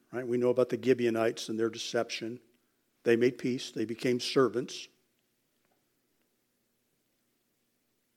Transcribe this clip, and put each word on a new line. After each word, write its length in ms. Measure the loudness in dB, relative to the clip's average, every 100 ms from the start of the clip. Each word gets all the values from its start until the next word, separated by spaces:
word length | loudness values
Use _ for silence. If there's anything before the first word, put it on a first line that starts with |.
| _
Right? 160 | -8 -2
We 120 | 0
know 100 | 2
about 220 | 4 2
the 100 | 0
Gibeonites 680 | 2 2 2 2 0 -2 -6
and 80 | -2
their 100 | -2
deception. 720 | -4 -4 -4 -4 -6 -10 -12 -16 _ _ _ _ _
They 120 | 4
made 220 | 6 4 2
peace. 340 | -4 -4 -6
They 140 | -6
became 360 | -6 -2 -2 -2
servants. 680 | 0 2 2 2 -6 -10 -16 _ _ _ _ _ _ _ _ _ _ _ _ _ _ _ _ _ _ _ _ _ _ _ _ _ _ _ _ _ _ _ _